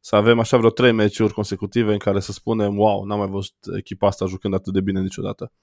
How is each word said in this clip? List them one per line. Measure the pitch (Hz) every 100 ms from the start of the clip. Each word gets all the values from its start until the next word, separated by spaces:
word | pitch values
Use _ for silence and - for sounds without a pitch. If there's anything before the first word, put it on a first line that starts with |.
să | - 104
avem | 107 117
așa | 113 127
vreo | 113
trei | - 123
meciuri | 113 107 - 107
consecutive | - 101 98 101 117 110
în | 104
care | 104 98
să | 95
spunem: | 101 - 113 104 101
"Wow, | 107 101
n-am | 98 104
mai | 98
văzut | 98 98 _ - 101
echipa | - 98 101
asta | 98 95
jucând | 92 101
atât | 95 -
de | 95
bine | 95 95
niciodată." | 95 - 95 101 - _